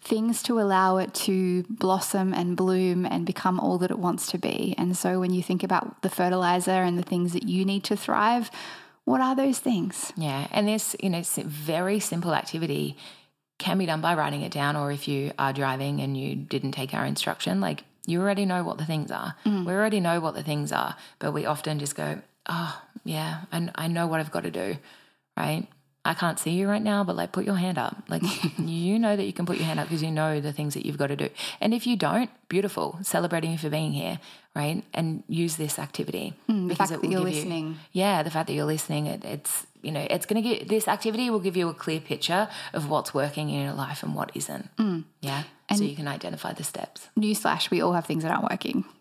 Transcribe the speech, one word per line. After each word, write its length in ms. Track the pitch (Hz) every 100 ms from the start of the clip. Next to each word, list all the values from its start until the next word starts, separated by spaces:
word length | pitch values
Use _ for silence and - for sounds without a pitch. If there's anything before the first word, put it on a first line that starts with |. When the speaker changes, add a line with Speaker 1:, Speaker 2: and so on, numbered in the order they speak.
Speaker 1:
things 400 | - 220 226 220
to 160 | - 233
allow 380 | 202 190 190 185
it 160 | 185 -
to 480 | - 190 185 180 175
blossom 640 | 220 190 190 - 196 190
and 220 | 185 175 175
bloom 480 | 185 185 185 180 180
and 200 | 175 170
become 340 | 190 185 185
all 180 | 180 180
that 120 | 180
it 80 | -
wants 260 | 180 - -
to 80 | 180
be. 340 | - - - -
And 180 | 180 180
so 220 | 180 185
when 140 | 185
you 100 | 180
think 180 | 170 185
about 400 | 185 185 - -
the 80 | 190
fertilizer 600 | - 180 185 175 180 180
and 260 | 185 180 175
the 60 |
things 300 | 175 180 175
that 100 | 170
you 220 | 202 180 190
need 180 | 196
to 140 | - 202
thrive, 520 | - - 214 240 226 - - - - _
what 180 | - 262
are 140 | 262 262
those 240 | 269 254
things? 520 | - 220 180 - - -
Speaker 2:
Yeah, 320 | 156 135 -
and 180 | - 208
this, 280 | 214 - -
you 60 | 196
know, 100 | 170
s-, 160 | 175 -
very 640 | - 147 151 165 185 208
simple 340 | - 170 170
activity 640 | 147 - 165 170 143 147 143 - - _ _ _ _
can 180 | - 180
be 80 | 175
done 160 | 160
by 140 | 160 170
writing 260 | 147 143
it 100 | 139
down, 240 | 147 143 147
or 160 | 143
if 160 | 143 -
you 260 | 139 139 -
are 160 | 139
driving 460 | 135 135 131 139 143
and 160 | 135 135
you 180 | 139 139
didn't 360 | 147 139 135
take 220 | 139 135 -
our 100 | 131
instruction, 540 | 143 - 165 - -
like, 220 | 190 160 - _ -
you 140 | 170
already 260 | 196 196 196
know 200 | 180 170
what 120 | -
the 60 | 156
things 260 | 156 -
are. 220 | - - - 220
Speaker 1:
Mm. 200 | 202 180
Speaker 2:
We 60 |
already 300 | 185 214 208
know 180 | 170 170
what 160 | 160 -
the 80 |
things 300 | 151 147 147
are, 240 | - - - - -
but 120 | -
we 140 | - -
often 340 | 147 - 151
just 160 | 143 -
go, 260 | 151 151 - _ -
"Oh, 320 | 170 165 - - - -
yeah, 380 | 160 156 160 175
I, 200 | 165 170 -
I 120 | 165
know 200 | 170 170
what 120 | 160
I've 100 | 156
gotta 200 | 85 85
do," 240 | 87 95 143 - - - _ _ -
right? 300 | 151 156 - _ _ _ -
I 80 |
can't 240 | 165 170 160
see 140 | -
you 160 | 175 196
right 140 | 208
now, 240 | 214 202 190
but, 100 | 175
like, 160 | 175
put 140 | 185 208
your 100 | 196
hand 220 | 180 170
up. 180 | 117 - -
Like, 140 | 165 170 -
Speaker 1:
<laughs> 160 | 170 -
Speaker 2:
you 400 | 165 165 175 214
know 160 | 226 208
that 80 |
you 80 | 196
can 140 | - 175
put 100 | 175
your 100 | 160
hand 120 | 156
up 80 | 151
'cause 160 | 165
you 80 | 160
know 300 | 156 156 151
the 100 | 147
things 220 | 147 151
that 120 | - -
you've 120 | 147
gotta 180 | 139 143
do. 140 | 147 - - -
And 120 | 214
if 140 | 233 240
you 80 | 233
don't, 340 | 147 185 247 - _
beautiful, 500 | 175 196 - 76 165
celebrating 500 | 190 170 175 170 165
you 40 | 165
for 120 | 151
being 240 | 151 156
here, 260 | 147 165 180 - - _
right? 300 | - 147 175 -
And 300 | - 165 156 -
use 260 | 165 170 160
this 240 | 151 -
activity 540 | 151 - - - - - -
Speaker 1:
Mm, 140 | 214
the 40 | 180 170
Speaker 2:
because 140 | 196
Speaker 1:
fact 20 |
Speaker 2:
it 40 | 160
Speaker 1:
that 120 | -
Speaker 2:
will 40 |
Speaker 1:
you're 60 | 185
Speaker 2:
give 60 | -
you 60 | 151
Speaker 1:
listening. 400 | 175 165 156 160 -
Speaker 2:
Yeah, 280 | 185 196 185
the 80 | 156
fact 160 | 156 160
that 60 |
you're 120 | 147 151
listening. 420 | 156 - 147 151
It, 160 | -
it's, 420 | - 143 - - - _
you 100 | -
know, 140 | 147 -
it's 160 | 175 -
gonna 160 | 214
give, 260 | 226 226 175
this 220 | 220 -
activity 400 | 208 226 220 247
will 100 | 220
give 160 | 190 180
you 140 | 170
a 40 |
clear 280 | 160 - 156
picture 480 | 151 143 - 175 208 - -
of 160 | - 147
what's 240 | 151 -
working 360 | 143 147 143 151
in 140 | 143
your 100 | 139
life 300 | - 135 143
and 100 | -
what 160 | 147 - -
isn't. 400 | - - - -
Speaker 1:
Mm. 300 | 214 170 156 _
Speaker 2:
Yeah, 220 | 139 139 151 - -
Speaker 1:
And 100 | 208
Speaker 2:
so 60 | 202
you 100 | 143
can 120 | 143
identify 420 | 139 - 160 -
the 100 | - 156
steps. 420 | - - - - -
Speaker 1:
Newsflash, 540 | 214 208 - 156 -
we 80 | 170
all 120 | 170
have 120 | 175 165
things 180 | 160
that 80 | 160
aren't 180 | - -
working. 340 | 190 - - 190 -